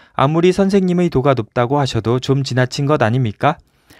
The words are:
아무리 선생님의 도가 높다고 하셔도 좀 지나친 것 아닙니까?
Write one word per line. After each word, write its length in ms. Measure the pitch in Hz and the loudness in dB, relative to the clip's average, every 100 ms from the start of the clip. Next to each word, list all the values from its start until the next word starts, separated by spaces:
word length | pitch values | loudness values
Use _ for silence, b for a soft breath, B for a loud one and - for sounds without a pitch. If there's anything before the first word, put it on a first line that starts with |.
| b | b
아무리 400 | b 135 160 180 | b 0 2 2
선생님의 560 | 180 196 202 185 175 175 | 2 2 2 2 0 0
도가 240 | 131 139 | 0 0
높다고 460 | 127 104 - 120 143 | 0 -2 -2 -2 0
하셔도 400 | 131 113 107 127 | -2 -2 -2 -2
좀 240 | 135 135 | 0 -2
지나친 420 | 131 123 127 - 143 | -2 -2 -2 -2 -2
것 160 | 151 | 0
아닙니까? 540 | 110 127 117 - 143 160 _ b b | 0 0 -2 -2 -2 -2 _ b b